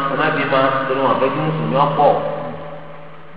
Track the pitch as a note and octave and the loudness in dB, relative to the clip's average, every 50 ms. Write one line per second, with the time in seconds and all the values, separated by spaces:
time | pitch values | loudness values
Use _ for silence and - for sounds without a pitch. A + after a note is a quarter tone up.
0 | - - B2 C3+ D3+ D3+ C#3+ C#3 C#3 C3+ C#3 C3 C3+ C3+ C3+ - - - C3 C3+ | -2 -2 0 0 0 0 0 0 0 2 2 4 4 4 2 0 0 -2 0 2
1 | C3+ C3 C3 - B2+ C#3 - D3+ D#3 D#3+ D#3 D#3 - - - C3+ D3 D3 - D3 | 2 2 2 2 2 0 2 0 0 0 -2 -2 -2 0 2 2 2 2 4 4
2 | C#3+ C#3+ - - - - - - - - - - - - - - - - - - | 4 4 4 4 0 -2 -4 -6 -6 -8 -10 -10 -12 -12 -12 -14 -14 -14 -16 -16
3 | - - - - - - - | -16 -16 -16 -16 -16 -16 -16